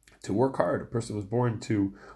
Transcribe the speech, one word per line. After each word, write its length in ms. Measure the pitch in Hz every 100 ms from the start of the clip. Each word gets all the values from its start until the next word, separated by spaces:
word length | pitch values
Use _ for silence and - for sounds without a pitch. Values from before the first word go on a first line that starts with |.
| - -
to 80 | -
work 240 | 101 135 135
hard, 260 | 160 131
a 40 | -
person 280 | 117 -
was 100 | 107
born 360 | 98 117 123 110
to 340 | - 107 98 - -